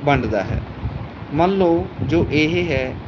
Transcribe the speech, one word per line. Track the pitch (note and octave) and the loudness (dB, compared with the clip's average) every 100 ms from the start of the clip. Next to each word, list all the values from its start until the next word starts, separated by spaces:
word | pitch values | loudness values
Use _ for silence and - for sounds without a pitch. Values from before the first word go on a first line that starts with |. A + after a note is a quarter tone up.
ਵੰਡਦਾ | C#3+ C#3 A#2 G#2 | 4 2 2 -2
ਹੈ। | F#2 E2+ - - - - - - - | 0 -4 -6 -8 -8 -8 -10 -12 -8
ਮੰਨ | C#3+ F3 | 2 2
ਲਓ | G3 F3+ E3+ F#3 - | 4 4 2 0 -4
ਜੋ | C3+ E3 E3 | 0 2 2
ਇਹ | C#3 D#3 F3 F3 | 2 2 2 0
ਹੈ | C3+ C3 B2+ | 0 -2 -6